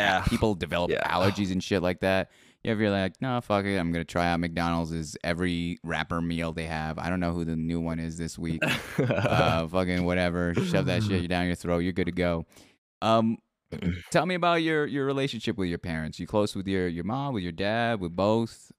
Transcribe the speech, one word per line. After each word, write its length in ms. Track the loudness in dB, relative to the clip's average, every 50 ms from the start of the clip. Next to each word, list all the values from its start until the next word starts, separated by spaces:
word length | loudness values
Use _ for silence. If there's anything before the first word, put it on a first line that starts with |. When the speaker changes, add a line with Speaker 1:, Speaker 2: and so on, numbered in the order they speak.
| 4
Speaker 1:
a-, 80 | 4 2
Speaker 2:
Yeah. 100 | 2 2
Speaker 1:
people 300 | 2 2 2 2 2 2
develop 360 | 0 -2 -2 0 0 0 0
Speaker 2:
Yeah. 120 | 0 0 0
Speaker 1:
allergies 480 | 0 0 2 2 2 2 2 0 0 0
and 100 | -2 0
shit 200 | 0 0 2 2
like 180 | 0 0 0
that. 300 | 2 2 2 2 0 -2 _ -16 -20 -20 _ _ -4
Yeah, 80 | -4 0
if 60 | 2
you're 120 | 2 2
like, 300 | 2 2 0 -2 -2 -4
"No, 200 | -4 -2 -2 -2
fuck 240 | 0 2 2 2 2
it, 120 | 2 0
I'm 140 | 0 0 0 0
gonna 120 | -2 -2
try 240 | -2 0 0 2 2
out 100 | 2 2
McDonald's 520 | 0 -2 -2 0 0 0 0 0 0 -2 -4
is 240 | -6 -6 -6 -8 -6 -4
every 540 | -2 -2 0 0 0 0 0 -2 -4 -6 -6 -6
rapper 380 | -4 -4 -4 -2 -2 -2 -2 -2
meal 300 | -2 -2 -2 -2 -2 -4
they 140 | -4 -6
have. 320 | -4 -4 -4 -4 -4 -6 -6
I 120 | -4 -4
don't 100 | -2 -2
know 120 | 0 -2 -2
who 120 | -2 -2
the 120 | -2 -2
new 240 | -2 -2 -2 -2 -2
one 180 | -2 -2 -4 -4
is 180 | -4 -6 -6 -6
this 200 | -6 -8 -6 -6
week." 300 | -6 -4 -2 -2 0 0 -2 -2 -4 -4 -2 0
Speaker 2:
<laughs> 0 | 0 2 2 0 2
Speaker 1:
Uh, 400 | 2 2 4 4 4 2 2 0 0
fucking 360 | 0 0 0 2 0 0 2
whatever. 500 | 2 2 2 2 2 2 0 0 0 0
Shove 320 | 0 0 2 2 2 2
that 160 | 2 2 2 2
shit 260 | 2 2 0 0 0
Speaker 2:
<laughs> 0 |
Speaker 1:
down 180 | 0 0 0
your 80 | 0 -2
throat. 220 | -2 0 0 0 2
You're 120 | 2 0 0
good 140 | 0 0
to 60 | 0 0
go. 340 | 0 0 2 0 0 -2 -6 -12 -20 -20 -20 _ _ _ _ _ _ 2
Um, 360 | 4 4 6 4 4 0 -2 -6 _ _ _ _ _ -10
Speaker 2:
<clears throat> 380 | -4 -2 -2 -2 -4 -4 0
Speaker 1:
tell 160 | 0 2 2
me 80 | 2 0
about 260 | 0 2 2 2 2 2
your, 240 | 2 2 0 0
your 200 | 0 -2 -2 0
relationship 500 | 0 0 0 0 -2 -2 -4 -4 -2 -2 0
with 100 | 0 0
your 80 | -2 -2
parents. 420 | -4 -4 -4 -4 -4 -6 -6 -8
You 60 | -6
close 280 | 0 2 2 2 2 0
with 120 | -4 -2 0
your, 200 | 0 2 2 0
your 160 | 0 -2 -4
mom, 300 | -4 -4 -2 -4 -4 -4
with 80 | -4 -4
your 80 | -4 -4
dad, 480 | -2 -2 -2 0 0 0 0 0 -2
with 160 | -2 -4 0
both? 560 | 2 2 4 4 2 2 -2 -6 -12 -20 -20 -20